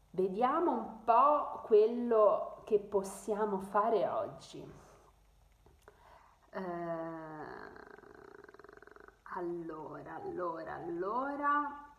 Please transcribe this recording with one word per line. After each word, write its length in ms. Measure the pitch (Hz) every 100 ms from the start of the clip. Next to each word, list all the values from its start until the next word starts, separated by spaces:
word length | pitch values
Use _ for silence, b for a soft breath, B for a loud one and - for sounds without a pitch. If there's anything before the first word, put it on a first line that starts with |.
| _
Vediamo 600 | 170 190 185 247 311 339
un 320 | 233 214 -
po' 580 | - 233 285 294 - -
quello 1000 | - 208 220 240 240 220 208 - - - -
che 120 | 208
possiamo 760 | - 202 190 - - 202 214 190
fare 500 | - 208 226 208 156
oggi. 680 | 117 117 139 - 151 147 - - - - _ _ _ _ _ - - - b b b b b _
Eh, 100 | 196 185 170 170 165 165 160 160 156 - 62 - - - - - - - - - - - - - - - - -
allora, 840 | 185 175 175 165 160 147 147 151 160
allora, 580 | - 339 180 160 - 143
allora, 1120 | 170 170 185 233 277 285 285 294 285 - -